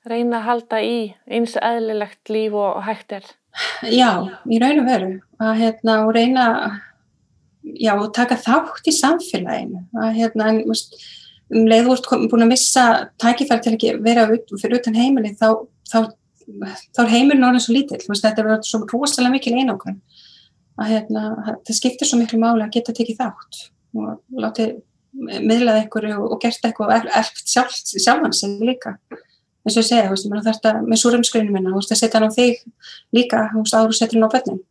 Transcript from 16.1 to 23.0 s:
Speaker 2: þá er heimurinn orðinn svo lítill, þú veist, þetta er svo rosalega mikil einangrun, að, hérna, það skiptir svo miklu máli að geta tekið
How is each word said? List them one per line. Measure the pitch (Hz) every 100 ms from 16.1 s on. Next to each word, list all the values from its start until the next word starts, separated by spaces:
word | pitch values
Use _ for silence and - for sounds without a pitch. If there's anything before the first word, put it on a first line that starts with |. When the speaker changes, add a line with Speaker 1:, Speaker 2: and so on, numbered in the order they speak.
| - _ _ - 202 202 - _
Speaker 2:
þá | -
er | 226
heimurinn | 233 277 285 254
orðinn | 247 233
svo | 240
lítill, | 277 -
þú | -
veist, | 202
þetta | 214 214 220
er | 220 -
svo | 220 214
rosalega | 240 285 269 247
mikil | 262 247 240
einangrun, | 262 196 190 196 _ - - _ _ _ _ -
að, | 214
hérna, | 220 220 214 214 226 214
það | 220 - 226
skiptir | 254 247 311
svo | 240
miklu | 226 226
máli | 226 226
að | 214 233
geta | 233
tekið | 226